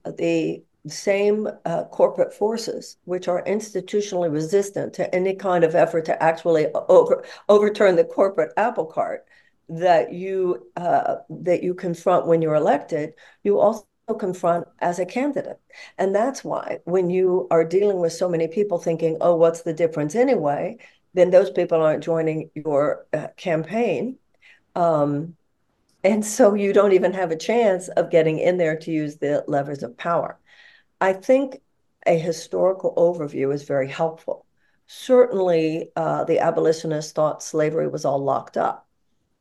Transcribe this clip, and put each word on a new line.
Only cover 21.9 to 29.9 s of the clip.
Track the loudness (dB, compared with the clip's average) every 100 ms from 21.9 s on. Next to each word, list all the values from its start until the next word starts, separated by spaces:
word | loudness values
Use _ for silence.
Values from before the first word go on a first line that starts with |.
| 0
joining | -2 -2 0 -4 -8
your, | -10 -2 0 0 -2 -6
uh, | -6 -6 -8
campaign. | -2 -2 -2 -2 -2 -2 -6 -10 _ _ _ _ _ -2
Um, | 0 2 0 -2 -6 -14 _ _ _ _ _ _
and | 0 0
so | -2 4 4
you | 4 2
don't | 4 6
even | 4 2
have | -2 -4
a | -4
chance | -2 2 2 0 -2
of | -2 2
getting | 2 2 2
in | 0 2
there | 0 -2
to | -4
use | -4 -4 -4
the | -2 -2 0
levers | -2 -2 -8
of | -10